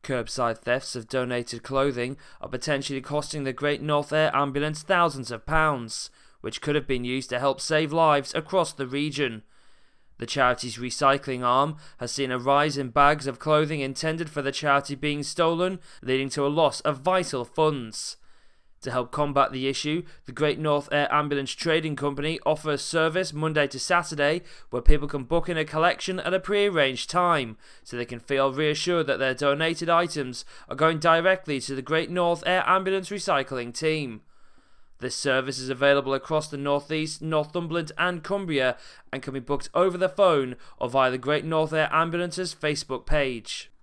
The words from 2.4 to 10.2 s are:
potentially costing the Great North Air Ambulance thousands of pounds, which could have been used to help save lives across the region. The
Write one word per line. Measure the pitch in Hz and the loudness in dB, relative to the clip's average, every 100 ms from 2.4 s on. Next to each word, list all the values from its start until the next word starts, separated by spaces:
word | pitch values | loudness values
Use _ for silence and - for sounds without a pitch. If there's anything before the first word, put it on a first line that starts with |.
| 123 | -8
potentially | 123 - 139 139 135 | -6 -2 -2 -2 -6
costing | 127 147 147 151 | -2 -4 -4 -6
the | 135 | -6
Great | 123 147 147 | -2 -2 -2
North | 151 147 143 | 0 -2 0
Air | 156 160 | 0 2
Ambulance | 139 139 139 151 151 | 2 0 -2 -4 -4
thousands | - 185 170 135 120 | 0 2 2 0 -8
of | 120 - | -10 0
pounds, | 156 156 139 113 - - _ - _ | 2 2 0 -6 -8 -10 _ -20 _
which | - - | -10 -6
could | 147 147 | -2 -2
have | 147 | 0
been | 127 | -2
used | 123 131 - | -2 -4 -4
to | 123 | -2
help | 139 135 | 0 -2
save | - 156 156 | 0 0 2
lives | 165 160 143 135 | 2 4 4 0
across | - 156 185 160 | -6 0 0 0
the | - 131 | -2 -6
region. | 139 151 143 135 110 - - - - - _ _ | -2 -2 0 -2 -4 -14 -20 -20 -20 -20 _ _
The | - | -12